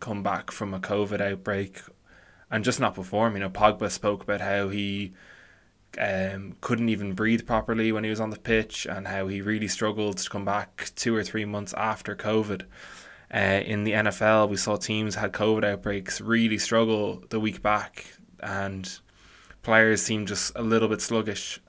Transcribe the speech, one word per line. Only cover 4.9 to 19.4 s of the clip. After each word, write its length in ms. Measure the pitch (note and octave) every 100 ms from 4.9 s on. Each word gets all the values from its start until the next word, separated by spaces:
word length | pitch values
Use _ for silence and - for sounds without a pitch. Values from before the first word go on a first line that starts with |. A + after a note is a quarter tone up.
| G2+ G2 F#2 - - - - _ _ _ -
um, 580 | G3+ F#3+ F#2+ C#3 G2 -
couldn't 260 | - A#2 A#2
even 240 | G#2 G2+
breathe 340 | F#2+ A2 A2+ A2+
properly 460 | A2+ A2 A2+ A2
when 120 | A2
he 60 | A2
was 100 | G#2+
on 100 | A2
the 80 | G#2
pitch, 480 | - A2+ G#2+ - -
and 220 | G2 F#2+
how 180 | G2 F#2+
he 160 | G2
really 260 | G2+ G#2+ G#2
struggled 500 | - G#2+ G#2+ G#2 F#2
to 120 | -
come 140 | G2+
back 460 | G2 G2+ G2 - - -
two 180 | A#2+
or 100 | A2+
three 200 | F#2+ A2
months 300 | G#2 G#2 G2 -
after 380 | A2 G#2+ -
covid. 480 | G2+ G#2+ A2 G#2 F#2+ - - - - - - -
Uh, 260 | - G2 G2
in 200 | - G#2+
the 80 | G#2
N 140 | G#2+ G#2+
F 160 | G2
L, 260 | G#2+ A2 G#2+
we 80 | G2
saw 200 | - G#2
teams 400 | - G#2+ G#2+ G#2
had 160 | G#2+
covid 320 | - G#2+ A2
outbreaks 580 | G#2 G2+ G#2 G2+ F#2 -
really 360 | G#2 A#2 A2+ G#2+
struggle 640 | - A2+ A2+ A2 G#2 F#2+ -
the 120 | A2
week 220 | G#2+ F#2
back, 440 | G#2 G#2 - - - - - -
and 600 | F2+ G2 G2 F#2+ F#2 - _ _ - -